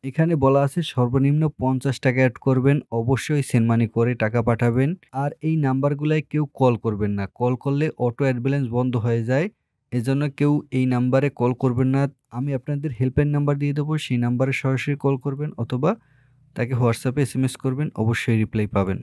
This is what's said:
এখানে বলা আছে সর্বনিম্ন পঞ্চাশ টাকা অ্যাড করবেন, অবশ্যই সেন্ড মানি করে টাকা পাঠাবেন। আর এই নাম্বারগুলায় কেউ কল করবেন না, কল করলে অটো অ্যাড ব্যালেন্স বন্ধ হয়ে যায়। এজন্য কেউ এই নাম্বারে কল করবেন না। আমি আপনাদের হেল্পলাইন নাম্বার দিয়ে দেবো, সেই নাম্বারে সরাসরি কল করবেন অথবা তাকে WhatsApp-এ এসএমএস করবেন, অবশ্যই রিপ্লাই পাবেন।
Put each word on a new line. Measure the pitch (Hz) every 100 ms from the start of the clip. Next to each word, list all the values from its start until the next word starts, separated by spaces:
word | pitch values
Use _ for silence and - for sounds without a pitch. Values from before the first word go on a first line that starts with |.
| 135
এখানে | 127 165 165
বলা | 135 139 139
আছে | - 156
সর্বনিম্ন | - 123 131 139 151 156 -
পঞ্চাশ | 127 131 139 127 135
টাকা | 127
অ্যাড | 131 120 -
করবেন, | 131 131 147 - 117
অবশ্যই | 117 131 - 151 135
সেন্ড | 120 113
মানি | 117 113 -
করে | 117 120
টাকা | 107 117 117
পাঠাবেন। | 113 120 120 139 185 _ 131
আর | 143 - 156
এই | 160 139
নাম্বারগুলায় | 131 143 143 151 156 -
কেউ | 151 143 -
কল | 131 117
করবেন | 117 104 104 101
না, | 98 _
কল | 123 127
করলে | 143 143 156 - 123
অটো | 117 139
অ্যাড | 123
ব্যালেন্স | 127 143 123 120
বন্ধ | 127 120 113
হয়ে | 117 113
যায়। | 131 196 _ _ _ _
এজন্য | 123 117 139 143 -
কেউ | 147 147 - 131
এই | 127
নাম্বারে | 123 123 131 139 -
কল | 123 127
করবেন | 131 123 131 135
না। | 139 _ _ 117
আমি | 139 135
আপনাদের | - 143 151 117
হেল্পলাইন | 131 135 147 147
নাম্বার | 143 143
দিয়ে | 143 143
দেবো, | 147 156 -
সেই | 123 120
নাম্বারে | 123 131 131
সরাসরি | 135 131 147 139
কল | 139 135 143
করবেন | 135 151 -
অথবা | 113 127 156 226 _ _ _ _ _ -
তাকে | 120 123
WhatsApp-এ | 120 113 135 135 131
এসএমএস | 131 131 -
করবেন, | 135 131 151 -
অবশ্যই | 110 117 - 110
রিপ্লাই | 107 110 104 101
পাবেন। | 95 95